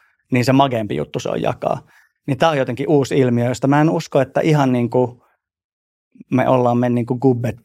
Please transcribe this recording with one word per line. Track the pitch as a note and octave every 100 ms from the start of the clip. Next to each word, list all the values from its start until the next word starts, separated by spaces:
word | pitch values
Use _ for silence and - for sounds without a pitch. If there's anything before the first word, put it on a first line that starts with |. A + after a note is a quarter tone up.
| _ _ _
niin | B2+
se | A#2+
mageempi | C3+ C#3 A#2+ G#2 C#3
juttu | - B2+
se | -
on | -
jakaa. | - - - - - _ _ _ -
Niin | C3
tää | E3
on | D3
jotenkin | C3 A#2+ C#3
uusi | D3 B2+ D3
ilmiö, | B2+ A#2+ A#2+
josta | A#2+ C3+
mä | C#3+
en | D#3
usko, | F3 - D3
että | C3 -
ihan | D#3+ D3+ C3+
niinku | B2 A#2 B2+ B2 B2 _ _ _ _ _ _ _ _ _ _ -
me | B2+ B2
ollaan | B2+ B2 A#2+
me | B2
niinku | A#2+ A#2+ B2
gubbet | C3 A#2+ A#2+ -